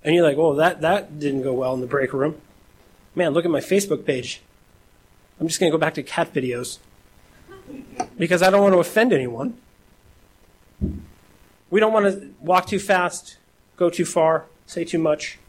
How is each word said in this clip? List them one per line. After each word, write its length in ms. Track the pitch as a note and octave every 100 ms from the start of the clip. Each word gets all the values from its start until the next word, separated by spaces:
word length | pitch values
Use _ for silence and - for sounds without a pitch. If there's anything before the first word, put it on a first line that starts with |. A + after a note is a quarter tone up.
And 100 | -
you're 80 | E3+
like, 140 | E3 C#3+
"Oh, 180 | D#3+
that, 280 | C#3+ E3 E3
that 360 | D#3 G3 G3 D3+
didn't 240 | D3 C3+
go 120 | C3
well 200 | B2+ B2+
in 60 | C3
the 60 | B2+
break 240 | C#3+ C3
room. 280 | C#3 C#3+ E3 _ _ _ _ _ _ _
Man, 180 | - E3+
look 120 | D3
at 60 | F3
my 100 | D3
Facebook 440 | - F#3+ G3 D3+
page. 380 | - C3 A#2+ - _ _ _ _ _ _ _ _ _ _
I'm 80 | D#3+
just 100 | D#3+
gonna 140 | F3+
go 60 | D#3+
back 160 | D#3
to 80 | D#3
cat 300 | C3 - E3+
videos 460 | - B2+ A#2+ B2 - _ _ _ _ _ _ - F#4+ - - - - - -
because 240 | E3+ F3
I 80 | F#3
don't 120 | G3
want 120 | G3+
to 40 | F#3
offend 340 | E3+ - A#3+
anyone." 440 | E3 B2+ A#2 C#3+ A#3 _ _ _ _ _ _ _ _ _ _ _ _ - - - - _ _ _ _ _
We 100 | F#3+
don't 120 | A3
want 140 | A3 G3+
to 260 | F#3+ - -
walk 260 | D#3 F#3 F3+
too 120 | G3+
fast, 580 | G3 F#3+ F3 - - - _ _ _ -
go 140 | F3
too 140 | E3+
far, 420 | E3+ - D#3+ D#3+ - _ _
say 180 | -
too 140 | E3 E3+
much 400 | D#3+ D3+ - -